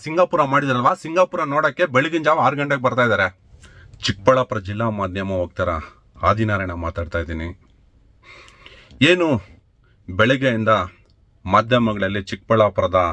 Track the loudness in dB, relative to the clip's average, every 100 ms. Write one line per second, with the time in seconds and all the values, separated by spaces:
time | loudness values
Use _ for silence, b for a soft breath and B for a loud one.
0 | -2 0 2 2 2 0 0 0 0 0
1 | -2 0 0 -2 -2 0 0 0 0 2
2 | 0 0 2 2 2 0 -2 -2 0 2
3 | 2 2 0 -4 _ -20 b b b -8
4 | -6 -2 2 2 2 -6 -6 -4 -4 -4
5 | -6 -6 -4 -4 -4 -4 -4 -4 -8 B
6 | B -2 0 2 0 -2 -4 -6 -8 -6
7 | -6 -6 -6 -6 -8 -12 _ _ _ _
8 | _ _ -20 B B B B B B 0
9 | 2 4 2 0 -4 b _ _ _ _
10 | -8 0 0 2 0 0 2 0 0 -10
11 | b _ _ _ 0 2 2 2 0 -2
12 | -2 -4 -8 -8 0 2 2 2 0 2
13 | 0